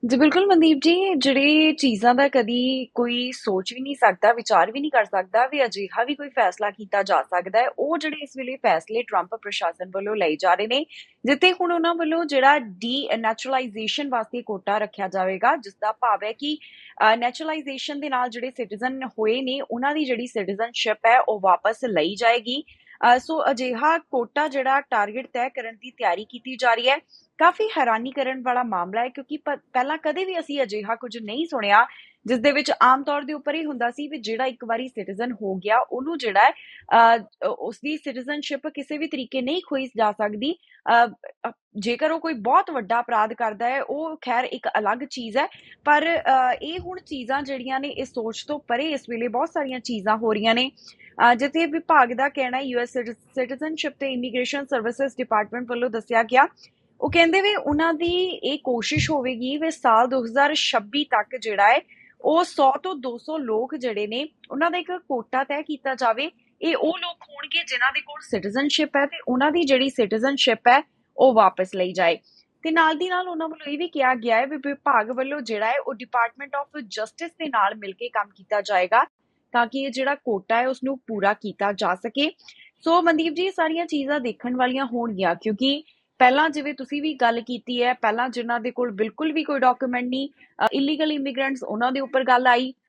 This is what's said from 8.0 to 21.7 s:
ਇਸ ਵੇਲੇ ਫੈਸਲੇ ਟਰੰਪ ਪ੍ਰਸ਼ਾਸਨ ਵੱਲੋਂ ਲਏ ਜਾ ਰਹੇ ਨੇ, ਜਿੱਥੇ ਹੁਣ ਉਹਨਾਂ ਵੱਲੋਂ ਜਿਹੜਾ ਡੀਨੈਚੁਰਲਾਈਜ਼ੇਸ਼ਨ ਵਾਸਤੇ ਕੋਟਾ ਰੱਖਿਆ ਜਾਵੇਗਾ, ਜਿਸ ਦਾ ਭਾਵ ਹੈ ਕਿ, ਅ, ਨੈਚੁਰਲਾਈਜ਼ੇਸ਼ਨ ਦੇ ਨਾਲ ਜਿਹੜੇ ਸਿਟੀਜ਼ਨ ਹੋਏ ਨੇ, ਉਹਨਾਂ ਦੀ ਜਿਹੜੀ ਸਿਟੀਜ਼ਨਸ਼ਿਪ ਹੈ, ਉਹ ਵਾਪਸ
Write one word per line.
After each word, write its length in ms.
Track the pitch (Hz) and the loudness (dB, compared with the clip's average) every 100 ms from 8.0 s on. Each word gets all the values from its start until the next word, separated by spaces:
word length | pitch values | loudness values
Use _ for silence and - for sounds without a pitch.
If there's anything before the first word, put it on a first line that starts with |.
| 311 302 | -4 -8
ਇਸ 80 | 285 262 | -12 -10
ਵੇਲੇ 200 | 254 262 | -10 -2
ਫੈਸਲੇ 460 | 226 165 - 220 | 2 2 0 -6
ਟਰੰਪ 320 | 240 202 180 | -2 -2 -2
ਪ੍ਰਸ਼ਾਸਨ 560 | 226 208 196 175 170 180 | -8 -8 -4 -4 -4 -8
ਵੱਲੋਂ 220 | 190 202 214 | -6 -4 0
ਲਏ 200 | 175 156 | 0 2
ਜਾ 180 | 180 | 2
ਰਹੇ 120 | 180 214 | 2 2
ਨੇ, 200 | 254 320 - - _ | -2 -4 -12 -20 _
ਜਿੱਥੇ 280 | 233 277 370 | -2 4 4
ਹੁਣ 200 | 370 349 | 2 0
ਉਹਨਾਂ 220 | 339 330 | 2 0
ਵੱਲੋਂ 300 | 339 320 330 | 0 -2 -2
ਜਿਹੜਾ 340 | 339 285 269 294 | 0 4 6 6
ਡੀਨੈਚੁਰਲਾਈਜ਼ੇਸ਼ਨ 1500 | 233 180 226 262 277 226 220 226 254 262 262 202 220 254 285 | 2 -8 -6 -4 -2 -2 -2 -4 -2 -4 -4 -8 -6 -4 -4
ਵਾਸਤੇ 340 | 247 220 240 | -4 -4 -8
ਕੋਟਾ 360 | 240 196 - 208 | -6 -8 -2 -2
ਰੱਖਿਆ 300 | 208 - 190 | -2 -6 -4
ਜਾਵੇਗਾ, 480 | 185 185 190 226 311 | -2 -2 0 0 0
ਜਿਸ 180 | 208 | -4
ਦਾ 180 | _ 208 | _ -6
ਭਾਵ 280 | 220 247 196 | -2 0 0
ਹੈ 80 | 208 | -2
ਕਿ, 260 | 240 285 302 - - - - 214 | -6 -6 -6 -10 -20 -20 2 4
ਅ, 40 | 226 | 4
ਨੈਚੁਰਲਾਈਜ਼ੇਸ਼ਨ 840 | 240 247 320 311 277 269 - 285 | 0 -4 -6 -6 -8 -10 -8 -8
ਦੇ 80 | 294 | -4
ਨਾਲ 200 | 254 247 | -2 -2
ਜਿਹੜੇ 220 | 233 247 | -4 -10
ਸਿਟੀਜ਼ਨ 520 | 254 220 208 247 262 | -8 -10 -6 -6 -6
ਹੋਏ 360 | 254 - 214 240 | -10 -2 0 0
ਨੇ, 200 | 262 269 | -2 -6
ਉਹਨਾਂ 340 | - 240 262 | -6 -2 -2
ਦੀ 100 | 302 | 0
ਜਿਹੜੀ 220 | 277 233 240 | -2 -2 -4
ਸਿਟੀਜ਼ਨਸ਼ਿਪ 720 | 226 185 196 233 233 226 214 226 | -6 -4 -4 -4 -2 -2 2 6
ਹੈ, 140 | 247 | 6
ਉਹ 200 | - 214 | 4 0
ਵਾਪਸ 360 | 190 175 208 | 2 4 2